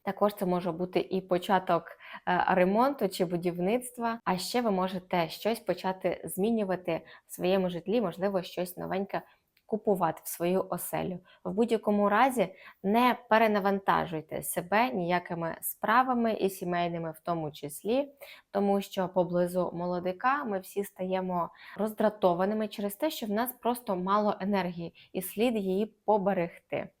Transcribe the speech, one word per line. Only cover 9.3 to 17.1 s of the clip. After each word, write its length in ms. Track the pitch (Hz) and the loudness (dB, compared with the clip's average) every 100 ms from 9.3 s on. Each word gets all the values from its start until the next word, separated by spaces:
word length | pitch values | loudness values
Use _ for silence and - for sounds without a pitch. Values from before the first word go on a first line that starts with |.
| _ _ _ - | _ _ _ -8
купувати 540 | 214 220 190 165 160 | -2 0 2 0 -2
в 40 | - | -10
свою 400 | - 175 185 - | -2 0 0 0
оселю. 500 | 175 - 156 160 175 - - | -6 -4 -4 -4 -6 -12 -10
В 80 | 180 | -4
будь-якому 580 | 190 233 220 - 208 202 | 0 2 2 2 2 4
разі 460 | 208 269 247 175 - - - | 4 4 2 -2 -4 -20 -6
не 340 | 190 226 247 - - | 2 4 4 2 2
перенавантажуйте 1160 | 220 220 208 196 196 196 165 160 160 151 - | 4 6 4 2 2 2 2 0 -4 -6 -8
себе 460 | - - 175 208 254 | -6 -6 0 2 2
ніякими 680 | 220 170 175 175 170 165 - | 0 0 0 -2 -4 -4 -6
справами 720 | - - 202 233 262 240 226 | -10 -4 2 4 4 2 2
і 160 | 214 190 | 2 0
сімейними 640 | - 180 175 175 170 165 | 0 -2 0 0 -2 -6